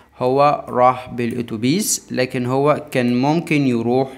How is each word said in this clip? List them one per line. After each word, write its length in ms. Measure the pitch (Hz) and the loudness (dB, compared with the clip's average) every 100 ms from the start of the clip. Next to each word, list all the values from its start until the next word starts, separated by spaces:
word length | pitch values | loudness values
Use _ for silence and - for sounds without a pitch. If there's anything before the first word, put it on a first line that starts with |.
| - - | -20 -4
هو 460 | 127 135 143 - - | 0 2 2 2 -2
راح 400 | 120 123 123 - | 2 4 2 -4
بالأتوبيس، 1000 | 120 120 117 117 117 120 170 214 - - | -6 -4 -4 -6 -2 0 0 0 -4 -4
لكن 360 | 123 127 131 123 | -4 -2 -2 -2
هو 380 | 131 143 135 - | 0 2 0 -2
كان 320 | 135 123 123 | -2 0 2
ممكن 440 | 139 160 165 151 139 | 2 0 0 0 2
يروح 420 | 120 117 123 131 | 0 0 0 -2